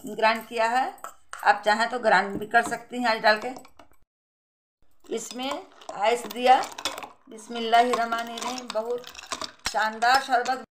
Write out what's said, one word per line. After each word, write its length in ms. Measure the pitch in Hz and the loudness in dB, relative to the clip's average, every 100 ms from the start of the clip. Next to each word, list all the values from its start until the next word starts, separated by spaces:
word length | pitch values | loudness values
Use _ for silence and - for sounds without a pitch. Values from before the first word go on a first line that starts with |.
| - | -10
ग्राइंड 400 | 208 220 226 233 | 0 2 2 -4
किया 200 | 233 226 | -2 0
है, 340 | 254 339 - - - - - | 2 -2 -6 -16 -18 -18 -2
आप 180 | - - 208 | 2 2 2
चाहें 240 | 220 233 | 0 0
तो 100 | 247 | 0
ग्राइंड 400 | 220 190 196 202 | 4 4 2 -6
भी 80 | 208 | 0
कर 160 | 233 | 0
सकती 360 | 226 233 - 247 | 0 -4 -8 -4
हैं 80 | 240 | 0
आइस 120 | 220 | 2
डाल 160 | 214 214 | 4 2
के। 140 | 240 262 - - - - _ _ _ _ _ _ _ _ - - - | -2 -12 -18 -20 -20 -20 _ _ _ _ _ _ _ _ -20 -20 -8
इसमें 640 | 220 - 240 269 302 - - - - | -8 -8 -8 -6 -6 -10 -20 -14 -2
आइस 300 | 214 240 220 | 0 0 -4
दिया, 340 | 226 254 269 - - - - - _ - | 0 4 4 4 -8 -10 -10 -14 _ -20
बिस्मिल्लाहिर्रहमानिर्रहीम, 1400 | 226 226 233 226 233 247 226 233 233 233 233 240 254 247 | -18 -10 -6 4 6 6 2 -2 -4 -6 -8 -8 -8 -6
बहुत 380 | 214 233 240 - - - - - - - | -6 -4 -6 -8 -16 -12 -10 -10 -10 -4
शानदार 520 | 208 220 220 240 262 | -2 -2 2 4 4
शरबत। 420 | 269 247 247 254 - | 4 0 2 -4 -6